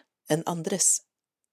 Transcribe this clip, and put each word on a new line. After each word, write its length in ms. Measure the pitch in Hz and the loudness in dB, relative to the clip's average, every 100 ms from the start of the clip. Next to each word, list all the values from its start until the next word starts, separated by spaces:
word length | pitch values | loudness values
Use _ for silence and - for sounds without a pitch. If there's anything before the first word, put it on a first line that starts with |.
| _ _ - | _ _ -2
enn 160 | 156 165 | -2 0
andres? 560 | 170 160 185 - - _ _ _ _ _ | -4 -4 0 2 0 _ _ _ _ _